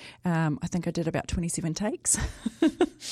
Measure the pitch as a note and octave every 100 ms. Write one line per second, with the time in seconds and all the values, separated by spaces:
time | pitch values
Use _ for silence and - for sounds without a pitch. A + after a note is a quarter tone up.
0 | - - F3+ E3 D#3+ D3 F3 F3+ E3+ E3+
1 | D#3+ E3 - - E3+ - E3 D#3+ G#3 F4
2 | - - - - - - E4 - F4 -
3 | -